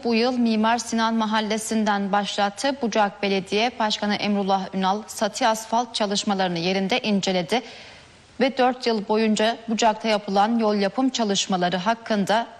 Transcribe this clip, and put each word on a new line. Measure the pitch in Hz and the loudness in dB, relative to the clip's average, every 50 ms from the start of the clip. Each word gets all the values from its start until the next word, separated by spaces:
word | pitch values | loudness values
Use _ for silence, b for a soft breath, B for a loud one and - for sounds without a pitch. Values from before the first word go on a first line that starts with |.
| - | 0
bu | 233 233 | 0 2
yıl | 220 226 247 254 247 | 2 2 2 2 2
Mimar | 240 226 220 214 214 226 233 240 | 2 2 2 2 2 2 2 0
Sinan | 233 - - 226 226 226 226 | -2 -2 -2 0 0 2 2
Mahallesi'nden | 226 220 208 220 220 214 202 220 220 214 - 220 220 214 214 208 202 202 196 | 0 0 0 0 0 0 0 -2 -4 -2 -2 -2 0 2 2 2 0 0 0
başlattı. | 190 202 202 196 - - 202 202 202 - - 277 269 277 | 0 0 0 0 -2 0 -2 -2 -2 -2 -2 -2 -2 0
Bucak | 254 226 196 220 208 202 208 - - | -2 0 2 2 2 2 0 -2 -2
Belediye | 202 196 196 185 - 202 208 220 247 240 - | 0 0 0 0 0 0 0 0 0 0 -2
Başkanı | 226 214 214 - - 208 208 | -2 -2 -2 -2 -2 -2 -2
Emrullah | - - 208 208 202 202 190 196 196 190 190 - | 0 0 0 0 0 2 2 0 0 0 -2 -4
Ünal, | 190 190 185 196 214 220 - | -2 0 0 0 -2 -4 -8
Sati | - - 226 202 214 - 262 226 | -6 -2 -2 -2 -2 0 2 2
asfalt | 220 220 - - 233 233 247 240 - | 2 0 -2 -2 0 -2 0 -2 -2
çalışmalarını | - 220 202 202 196 - 214 202 196 190 185 180 165 | -4 -2 -2 -2 -2 -2 -2 0 0 0 0 -2 -2
yerinde | 165 185 190 196 196 185 233 254 | -2 0 0 0 0 0 -2 -2
inceledi | - 220 208 196 - 196 185 180 175 - 208 247 247 B B B B B B B B B B B - - - - | 0 0 0 0 0 0 0 0 0 0 -2 -2 -2 B B B B B B B B B B B -20 -12 -4 -2
ve | 240 269 262 - | 0 0 2 2
dört | 247 254 247 254 - 240 | 2 2 2 0 -2 -2
yıl | 226 214 196 - | -2 -2 0 0
boyunca | 214 214 226 220 214 - 220 220 240 262 - - | 0 2 2 2 2 2 2 0 0 -2 -4 -4
Bucak'ta | 220 208 240 220 208 - - 226 | -2 2 2 2 2 2 0 0
yapılan | 214 202 208 - 196 196 196 220 233 233 | 0 0 0 0 2 2 2 4 2 2
yol | 226 208 208 | 2 2 2
yapım | 208 196 196 - - 269 262 | 2 0 0 0 0 0 0
çalışmaları | - - 233 208 196 190 - - 196 185 180 180 175 185 | 0 0 0 0 0 0 0 0 0 0 0 0 0 0
hakkında | 175 214 233 233 - - 220 208 190 - 196 226 233 - - | 0 0 -2 -2 -2 -2 0 0 2 2 2 0 0 -4 -10